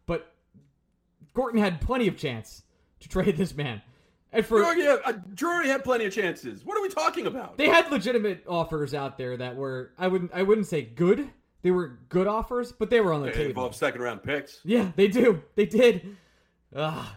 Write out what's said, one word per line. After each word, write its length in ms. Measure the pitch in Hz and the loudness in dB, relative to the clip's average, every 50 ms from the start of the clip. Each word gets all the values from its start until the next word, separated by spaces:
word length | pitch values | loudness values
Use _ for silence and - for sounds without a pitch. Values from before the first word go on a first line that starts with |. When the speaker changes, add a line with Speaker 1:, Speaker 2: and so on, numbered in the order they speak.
| _ | _
Speaker 1:
But 260 | - 170 - - - _ _ _ _ _ - _ _ _ _ _ _ _ _ _ _ _ _ - _ _ | -4 -4 -4 -6 -10 _ _ _ _ _ -20 _ _ _ _ _ _ _ _ _ _ _ _ -20 _ _
Gorton 260 | 240 262 233 226 214 | -2 -2 0 2 2
had 220 | 208 185 170 147 | 2 2 0 -2
plenty 260 | - 220 254 254 233 | -2 -2 0 0 0
of 100 | 180 147 | 0 0
chance 460 | - - 135 120 110 - - - - _ _ _ _ _ _ _ _ | -2 -6 -6 -6 -8 -10 -14 -20 -20 _ _ _ _ _ _ _ _
to 100 | - - | -16 -6
trade 280 | - 185 156 208 170 | -4 0 0 2 2
this 180 | 156 190 - - | 0 -2 -4 -4
man. 260 | 147 147 127 110 104 - - _ _ _ _ _ _ _ _ | -6 -6 -6 -8 -10 -14 -20 _ _ _ _ _ _ _ _
And 140 | - 226 214 | -2 -2 0
for 140 | - 226 - | 4 4 4
Speaker 2:
Drury, 260 | - 339 330 349 294 | 4 4 2 4 4
uh, 260 | 285 269 - - 262 254 196 175 190 202 | 4 4 4 2 -2 -4 -4 -10 -14 -8
Drury 340 | - 302 339 349 349 294 | -4 -2 0 0 0 0
had 160 | 269 269 269 269 | 0 0 0 0
plenty 220 | 247 247 226 220 | 0 0 0 0
of 80 | 190 - | -2 -2
chances. 520 | 226 196 170 151 - - 120 101 98 - | -2 -2 -2 -4 -6 -10 -12 -14 -12 -10
What 120 | - - | -6 -4
are 40 | 427 | -4
we 80 | 392 381 | -4 -2
talking 380 | - 311 311 320 - 349 226 | -2 -2 -2 0 -2 -2 -4
about? 300 | - 214 262 - - - | -4 -6 -6 -10 -10 -2
Speaker 1:
They 100 | - 302 - | 0 4 6
had 200 | 330 339 330 285 | 6 6 4 4
legitimate 520 | 285 220 170 247 240 220 208 208 180 - - | -2 -2 0 0 0 0 0 -2 -4 -6 -6
offers 460 | - 175 170 160 160 160 151 147 127 147 | -4 -2 -2 -2 -2 -2 -4 -4 -4 -4
out 240 | 143 139 135 135 | -6 -6 -8 -8
there 200 | - 127 123 127 | -8 -8 -8 -6
that 180 | 120 123 123 123 | -6 -8 -8 -8
were, 360 | 135 139 135 131 127 127 - _ | -8 -8 -6 -8 -8 -10 -12 _
I 100 | - 180 | -4 -2
wouldn't, 240 | 185 185 185 175 170 - | 0 0 0 -2 -4 -4
I 100 | 180 196 | -2 2
wouldn't 240 | 196 220 220 190 | 4 4 2 2
say 140 | - 170 147 | -2 -4 -4
good. 480 | 120 113 117 139 175 180 233 285 285 - - _ _ _ _ _ | -4 -6 -2 0 4 4 4 2 0 -6 -12 _ _ _ _ _
They 100 | - 180 | 0 2
were 280 | 180 180 170 131 120 - 123 _ | 2 2 0 -4 -10 -16 -14 _
good 180 | - 180 190 | 0 0 2
offers, 440 | 208 214 220 220 - 247 240 240 240 | 2 0 -2 -2 -2 -4 -4 -4 -6
but 180 | - - 220 185 | -6 -6 -2 2
they 120 | 240 226 | 4 4
were 120 | 208 175 156 | 4 4 0
on 80 | 147 | 0
the 60 | 139 | -2
Speaker 2:
They 60 | 123 113 | -4 -2
Speaker 1:
table. 160 | 151 147 135 | -2 -2 -2
Speaker 2:
involved 260 | - 127 127 120 - | -2 -4 -4 -6 -4
second 260 | - 151 135 123 120 | -2 -2 -2 -2 -4
round 220 | 123 120 110 95 - | -6 -6 -6 -6 -6
picks. 360 | 135 147 143 139 - - - - | -6 -6 -6 -6 -10 -18 -12 -2
Speaker 1:
Yeah, 280 | 170 233 233 196 180 - | 0 2 2 2 0 2
they 120 | 185 202 | 4 4
do. 340 | 208 185 247 214 233 190 151 - _ _ | 4 4 4 4 4 4 2 -4 _ _
They 100 | 208 208 | 0 0
did. 520 | 208 214 220 254 240 190 170 - 196 202 - _ _ _ _ _ _ _ _ _ _ - | 2 4 6 6 6 4 2 -4 -12 -16 -20 _ _ _ _ _ _ _ _ _ _ -8
Ugh. 300 | 135 151 156 160 - 113 104 101 | -6 -6 -6 -6 -8 -10 -14 -16